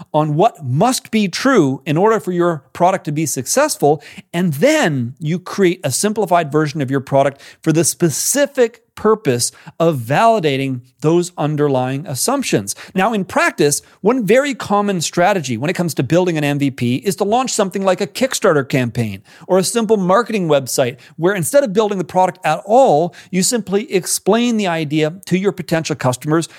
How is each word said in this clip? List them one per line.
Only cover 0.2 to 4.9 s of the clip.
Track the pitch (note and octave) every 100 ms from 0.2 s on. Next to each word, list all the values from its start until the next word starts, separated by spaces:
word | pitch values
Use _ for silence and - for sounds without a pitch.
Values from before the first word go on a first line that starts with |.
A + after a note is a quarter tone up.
| D3+
what | D3 G#3+ -
must | C#3 C3 A#3 B3+ -
be | A3 G3+
true | - C4 B3+ C#3+ C3 -
in | C#3+
order | G#3 A3
for | -
your | F3+ F3 D#3+ -
product | - F3 F#3+ -
to |
be | D3+
successful. | D#3+ - A#2+ - D4 - D3 D#3 - - -
And | - F#3
then | C#3 A#3+ D#4 G#3+